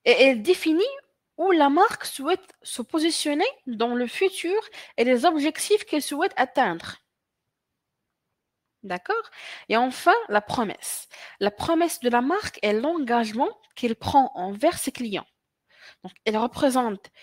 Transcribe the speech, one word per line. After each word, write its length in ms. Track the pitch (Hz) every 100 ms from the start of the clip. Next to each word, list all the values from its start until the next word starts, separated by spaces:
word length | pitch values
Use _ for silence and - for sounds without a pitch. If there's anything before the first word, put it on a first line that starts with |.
| -
et 60 |
elle 320 | 196 269 233
définit 400 | 220 359 320 320 508 554 - _ _ -
où 120 | 370
la 180 | 330 277
marque 360 | 302 440 - -
souhaite 480 | - 269 370 - _
se 220 | - -
positionner 640 | 226 320 320 - 302 294 480 - -
dans 300 | 214 233 240
le 100 | 240
futur 560 | - 381 - 339 415 - - - -
et 80 |
les 220 | 240 247 330
objectifs 600 | 311 302 - - 415 -
qu'elle 180 | 302
souhaite 300 | - 294 381 -
atteindre. 640 | 262 - 214 165 - - _ _ _ _ _ _ _ _ _ _ _ _ _ _ _ _ _ _
D'accord ? 480 | 196 180 - 440 - - - - -
Et 80 | 220
enfin, 360 | 254 - 349 453 453
la 120 | 208
promesse. 680 | - - 208 - - - - - - -
La 100 | 196
promesse 500 | - - 330 339 -
de 100 | 240
la 120 | 240
marque 380 | 262 392 - -
est 120 | 208
l'engagement 760 | 214 285 339 240 240 220 220 339 - _ -
qu'elle 200 | 233 226
prend 360 | - 269 254 -
envers 420 | 185 208 311 339
ses 140 | 269
clients. 360 | - 233 180 - _ _ _ _ _ - -
Donc, 100 | 185 - 220
elle 120 | 214
représente 720 | 233 - 277 254 233 190 - _